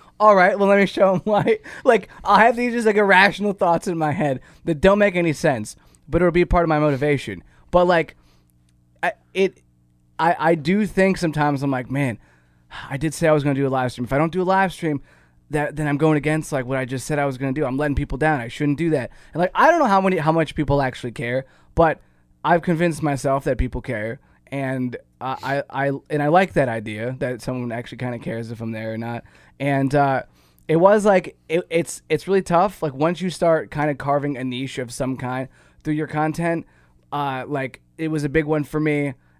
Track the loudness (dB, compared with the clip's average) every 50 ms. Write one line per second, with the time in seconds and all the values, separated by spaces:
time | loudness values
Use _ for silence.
0 | -20 -20 _ _ 4 6 6 6 6 4 4 2 4 4 4 4 2 0 2 2
1 | 2 4 2 0 0 0 0 0 2 0 0 -2 -4 -14 -20 0 2 4 4 4
2 | 0 -6 -18 -12 0 2 4 6 6 6 4 2 -2 -2 -2 0 0 2 2 4
3 | 4 6 6 6 6 4 2 0 -4 -4 -2 0 2 2 2 0 -2 -4 -4 -2
4 | -2 -2 0 -2 -2 -2 -2 -4 -8 -16 -20 _ _ -4 -2 2 4 4 6 6
5 | 4 2 2 0 0 0 -2 0 0 0 0 0 -6 -10 -14 -20 _ _ _ _
6 | _ -4 0 2 2 4 4 2 2 4 2 2 4 2 2 2 2 2 2 0
7 | 2 0 0 0 -2 -8 -10 -12 -14 -20 _ _ _ _ 2 4 4 6 4 2
8 | 2 -2 -8 _ _ _ _ _ _ _ _ _ _ _ _ _ _ _ _ _
9 | -6 -6 -6 -6 _ _ _ 0 0 0 -2 _ _ _ _ _ _ _ _ _
10 | _ _ _ 0 2 2 2 2 2 2 2 2 2 0 2 2 0 0 2 2
11 | 2 2 2 0 -2 -2 0 0 0 0 0 0 -2 -2 -2 -4 -4 -4 -4 -2
12 | -2 -2 -4 -6 _ _ _ _ _ _ _ _ _ _ -16 -16 -12 -10 -8 -4
13 | -4 -4 -2 0 2 4 4 4 2 0 0 0 0 0 0 0 -2 -2 -4 -6
14 | -6 -2 0 0 0 0 0 -2 0 2 2 2 2 0 -2 -4 -4 -4 -4 -4
15 | -8 _ _ _ _ _ _ _ _ _ -4 -4 -4 -4 -4 -4 -2 -2 0 2
16 | 2 2 2 2 2 0 -2 -2 -2 -4 -4 -4 -4 -2 -4 -4 -4 -4 -6 -8
17 | -4 -4 -2 -2 -2 -2 -2 -4 -4 -4 -2 -2 -2 -2 -2 -2 -2 0 0 -2
18 | -2 -4 -4 0 0 0 0 0 -4 -8 -6 -2 -2 -2 0 0 0 0 0 0
19 | -2 -6 -12 -18 -20 -10 -2 -2 -2 0 2 4 4 6 6 4 4 4 4 4
20 | 4 2 0 2 0 2 2 2 0 -2 -2 -4 0 0 0 0 0 -2 -4 -8
21 | -10 -10 -8 -6 -6 -4 -4 -4 -6 -8 _ _ _ _ _ 2 2 2 2 -2
22 | -10 _ _ _ _ _ _ _ 0 2 2 2 2 0 0 0 0 -2 0 -2
23 | -2 -4 -4 -2 -2 -2 -2 0 0 -2 -2 -2 -2 -4 -4 -8 -8 -8 -8 -6
24 | -6 -8 -10 -12 _ _ _ _ _ _ -8 -6 -6 -4 -4 -4 -4 -6 -8 -10
25 | -16 _ _ _ -8 -8 -8 -8 -6 -4 -4 -4 -6 -6 -6 -4 -2 -2 -2 -4
26 | -6 _ -4 -2 0 4 4 4 4 2 0 0 0 0 -2 -6 -6 -8 -8 -6
27 | -6 -6 -6 -4 -6 -6 -6 -6 -8 -8 -6 -6 -6 -6 -8 -8 -10 -12 -10 -8
28 | -8 -8 -8 -8 -8 -8 -8 -8 -8 -10 -10 -10 -8 -8 -8 -8 -8 -8 -8 -6
29 | -8 -8 -8 -10 -12 -16 _ _ _ _ _ _ -4 -2 0 0 0 2 2 2
30 | 2 2 0 -2 -4 -8 _ _ _ _ _ _ _ 0 2 4 6 6 6 6
31 | 4 4 4 2 2 -2 -14 _ _ -4 -4 -4 -4 0 -2 -2 -2 -2 -8 -16
32 | _ _ -4 -4 0 0 0 0 0 2 2 2 2 2 -2 -4 -8 -6 -2 0
33 | 0 0 0 -2 -4 -6 -4 0 2 2 2 2 0 -6 -4 -2 -2 -2 -2 -4
34 | -2 -2 -2 0 -2 -2 -6 -4 -6 -6 -4 -6 -6 -6 -6 -8 -8 -8 -6 -6
35 | -6 -6 -4 -6 -6 -6 -6 -6 -8 -10 _ _ _ _ _ _ _ -4 -4 -4
36 | -4 -4 -2 -2 -2 -2 -2 -2 -2 -2 -2 -2 -6 -10 _ _ _ _ _ _
37 | _ _ -6 -6 -4 -4 -6 -6 -6 -6 -6 -6 -6 -6 -10 -16 _ _ _ -8
38 | -6 -4 -2 -2 -4 0 0 0 0 2 0 -2 -2 -2 -2 -2 0 0 0 -2
39 | -2 -4 -6 -10 _ _ _